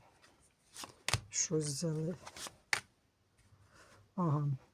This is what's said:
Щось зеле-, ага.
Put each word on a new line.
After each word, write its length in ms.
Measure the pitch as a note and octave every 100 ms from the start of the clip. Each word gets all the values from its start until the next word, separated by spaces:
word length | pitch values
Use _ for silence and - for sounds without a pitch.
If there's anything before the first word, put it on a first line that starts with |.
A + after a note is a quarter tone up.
| - _ - - - _ _ - - - - - -
Щось 340 | - - D#3
зеле-, 500 | D3 C#3 E3 D#3 D#3 F3+ - - - - _ - - _ _ _ _ _ - - - - - - - -
ага. 320 | F3 D3 D3 C3+ -